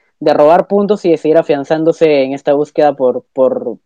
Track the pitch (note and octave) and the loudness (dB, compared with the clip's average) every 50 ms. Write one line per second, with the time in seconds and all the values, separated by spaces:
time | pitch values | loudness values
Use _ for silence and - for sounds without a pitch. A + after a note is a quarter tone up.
0 | _ _ _ _ D3+ D#3 C#3+ C#3 D3 D3 E3 F3+ F#3 - G3 G3+ G3+ F#3+ G#3 G#3 | _ _ _ _ -2 -2 2 2 4 4 4 2 0 0 -2 -2 0 -2 -4 -2
1 | - F#3 E3 D3+ - D3+ D#3 E3 E3 - D#3+ C#3+ C#3 - D#3+ D#3 D#3+ E3 E3 - | 0 -2 -2 0 0 0 0 0 0 0 -4 -6 -2 -4 -4 -2 0 -2 0 0
2 | E3 D#3+ D3+ C#3 C3+ C3 C#3 C#3 - - C#3+ C#3+ D3+ C#3+ _ - D3+ D3 C#3+ D3 | 0 0 2 0 0 -2 -4 -8 -2 -2 -2 -2 -2 -4 _ 0 0 0 0 0
3 | C3+ B2+ B2 B2+ - _ _ - C3 B2+ B2+ B2 A#2+ B2 A2 - _ | -2 -2 -2 -2 -6 _ _ -2 0 0 0 -4 -8 -10 -12 -12 _